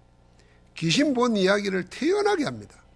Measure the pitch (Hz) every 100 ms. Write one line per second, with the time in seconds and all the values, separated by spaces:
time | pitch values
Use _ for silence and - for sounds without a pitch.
0 | _ _ _ - - - - - 165 165
1 | 302 247 247 214 185 208 202 185 180 -
2 | 302 415 403 392 240 117 104 - -